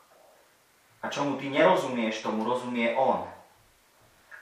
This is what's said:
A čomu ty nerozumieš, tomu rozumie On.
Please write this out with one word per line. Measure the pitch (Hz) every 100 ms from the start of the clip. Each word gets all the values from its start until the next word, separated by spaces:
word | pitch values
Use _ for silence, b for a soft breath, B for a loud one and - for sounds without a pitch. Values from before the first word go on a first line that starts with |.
| _ - _ _ _ _ _ _ _ _
A | -
čomu | 143 143 -
ty | 139
nerozumieš, | 143 180 180 131 120 110 -
tomu | - 107 110
rozumie | 123 123 120 117 123
On. | 131 120 - - - _ _ _ _ _ _ _ _ -